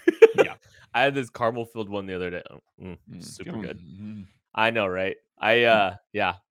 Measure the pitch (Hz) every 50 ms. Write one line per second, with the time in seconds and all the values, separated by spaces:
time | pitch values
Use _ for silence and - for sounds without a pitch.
0 | - - - - 440 440 - - - - - - _ _ _ - - _ - 120
1 | 131 139 139 139 127 117 - - 123 113 123 120 117 113 - 117 107 101 101 101
2 | 95 95 92 90 90 87 85 87 - - - - - _ _ - 92 92 87 -
3 | _ - 92 90 78 73 - - 98 175 - 113 98 - - - 87 80 80 98
4 | 104 107 107 104 95 - _ _ _ _ - - 110 117 113 113 104 95 90 92
5 | 95 95 - - _ _ _ _ - 107 113 120 123 120 113 107 101 92 92 -
6 | _ _ - 104 101 92 90 - _ _